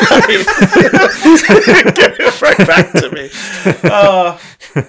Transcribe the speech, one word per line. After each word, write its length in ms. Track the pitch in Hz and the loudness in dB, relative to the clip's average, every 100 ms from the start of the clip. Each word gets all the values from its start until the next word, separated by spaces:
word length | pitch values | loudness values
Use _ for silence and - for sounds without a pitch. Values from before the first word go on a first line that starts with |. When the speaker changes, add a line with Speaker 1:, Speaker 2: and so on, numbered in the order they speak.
| - | 2
Speaker 1:
right. 160 | - 466 | 2 2
Speaker 2:
<laughs> 1700 | 403 370 427 214 392 277 - - - 302 320 - 202 - 359 370 349 | 0 -2 -2 0 2 2 2 0 0 2 4 4 2 4 2 0 0
Give 200 | - - | -2 0
it 220 | - - | -4 -2
right 160 | - - 165 | 0 0 2
back 240 | 170 - | 0 0
to 180 | 180 143 | -2 -4
me. 180 | 156 139 - - - 190 - | -8 -12 -14 -14 -8 -6 -4
Speaker 1:
Uh, 540 | 175 208 202 190 175 170 - - - - | -2 2 2 2 -2 -6 -16 -20 -10 -10